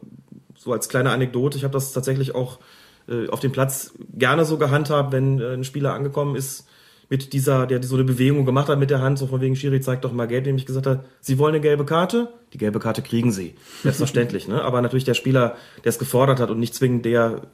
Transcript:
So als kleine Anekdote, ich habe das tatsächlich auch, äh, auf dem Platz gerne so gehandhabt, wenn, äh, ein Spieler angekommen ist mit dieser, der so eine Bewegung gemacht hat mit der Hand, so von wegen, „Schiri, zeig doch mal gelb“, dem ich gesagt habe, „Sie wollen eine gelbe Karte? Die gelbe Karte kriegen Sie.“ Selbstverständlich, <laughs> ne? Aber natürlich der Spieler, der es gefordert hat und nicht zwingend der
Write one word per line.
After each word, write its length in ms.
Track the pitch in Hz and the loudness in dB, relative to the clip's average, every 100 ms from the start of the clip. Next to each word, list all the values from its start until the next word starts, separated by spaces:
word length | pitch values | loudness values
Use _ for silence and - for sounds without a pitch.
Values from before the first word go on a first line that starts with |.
| - - - - _ - | -20 -20 -20 -20 _ -12
So 180 | 123 | -6
als 160 | 110 - | -6 -2
kleine 220 | 131 131 | 0 4
Anekdote, 460 | 117 127 120 139 143 | 4 2 2 0 0
ich 60 | |
habe 100 | 135 | -2
das 200 | 135 135 | -2 -2
tatsächlich 400 | - - 135 135 | -2 0 0 0
auch, 260 | 127 123 - - - - _ - | -2 -4 -8 -20 -20 -20 _ -8
äh, 220 | 120 110 | -4 -4
auf 100 | - | -2
dem 120 | 131 | -2
Platz 420 | 131 135 - - - - | 0 0 -2 -10 -16 -10
gerne 320 | - 127 156 156 | 0 2 4 2
so 120 | 156 | 2
gehandhabt, 540 | 147 147 147 147 139 | 2 2 2 2 2
wenn, 260 | 131 135 135 | 2 2 2
äh, 140 | 117 | -2
ein 100 | 127 | -4
Spieler 300 | 131 147 135 | -6 -4 -2
angekommen 420 | 98 139 143 143 135 | -2 -4 -2 -2 -4
ist 300 | 135 - - _ _ _ - | -6 -10 -18 _ _ _ -6
mit 260 | 135 135 | -4 -2
dieser, 340 | 139 135 135 127 | -2 2 2 2
der 160 | 123 | -2
so 120 | 127 131 | 0 0
eine 80 | |
Bewegung 420 | 131 123 131 143 131 | 2 2 2 4 2
gemacht 240 | 131 131 | 2 2
hat 100 | 139 | 2
mit 100 | 135 | 2
der 120 | 139 | 2
Hand, 180 | 131 139 | 2 0
so 80 | 131 | -2
von 140 | 131 | -2
wegen, 140 | 131 131 | 0 0
„Schiri, 240 | 143 135 | 0 0
zeig 200 | 131 127 | 0 -2
doch 100 | 131 | -2
mal 160 | 120 117 | -4 -2
gelb“, 160 | 123 | -2
dem 140 | 135 135 | 0 -2
ich 80 | 131 | -2
gesagt 220 | 131 135 | -2 0
habe, 180 | 131 - _ | -2 -4 _
„Sie 160 | - 135 | -2 2
wollen 180 | 151 156 | 2 4
eine 60 | |
gelbe 240 | 151 147 143 | 2 2 0
Karte? 460 | 160 180 233 233 - _ | 0 0 0 -2 -8 _
Die 40 | - | -4
gelbe 220 | 107 107 | -2 -2
Karte 220 | 113 - | -2 -4
kriegen 300 | 139 117 120 | -2 0 0
Sie.“ 240 | 98 87 - - - | 0 -6 -14 -20 -4
Selbstverständlich, 640 | 147 135 123 120 120 98 - | -2 0 0 0 -2 -2 -4
<laughs> 0 | |
ne? 160 | 117 | -4
Aber 180 | - 123 | 0 0
natürlich 240 | 120 131 131 | 0 0 0
der 100 | 120 | 0
Spieler, 400 | 135 131 117 - - - | 2 2 2 -2 -18 -6
der 60 | 117 | -4
es 100 | - | -2
gefordert 400 | 110 123 135 127 | 0 2 4 2
hat 100 | 117 | 0
und 100 | 113 | -2
nicht 140 | 117 | -4
zwingend 320 | - 127 120 113 | 0 0 0 2
der 360 | 117 113 110 - | 2 2 -2 -10